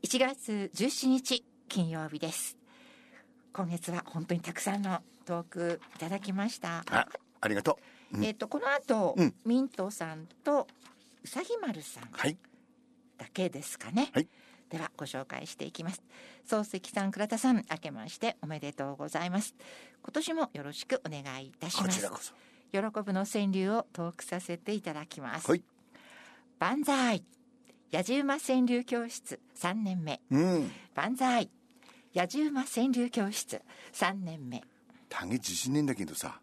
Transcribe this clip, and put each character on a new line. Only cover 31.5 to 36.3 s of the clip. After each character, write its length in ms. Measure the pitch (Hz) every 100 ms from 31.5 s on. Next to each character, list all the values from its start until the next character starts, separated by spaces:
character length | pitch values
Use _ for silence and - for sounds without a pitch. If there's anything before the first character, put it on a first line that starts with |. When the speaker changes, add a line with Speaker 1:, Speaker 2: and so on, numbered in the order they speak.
| _ _ - - - - -
Speaker 1:
野 100 | 180
じ 160 | 262
馬 220 | 302 277
川 240 | 269 - 254
柳 240 | 247 240
教 180 | 240 196
室 320 | 208 - - - - -
三 340 | - 180 202 180
年 240 | 160 127
目。 140 | 123 - _ _ - -
Speaker 2:
大 180 | - 92
変 60 |
自 200 | 117 -
信 200 | 87 127
ね 60 | 143
え 20 |
ん 20 | 147
だ 80 |
け 100 | 117
ど 120 | 90 -
さ。 260 | 76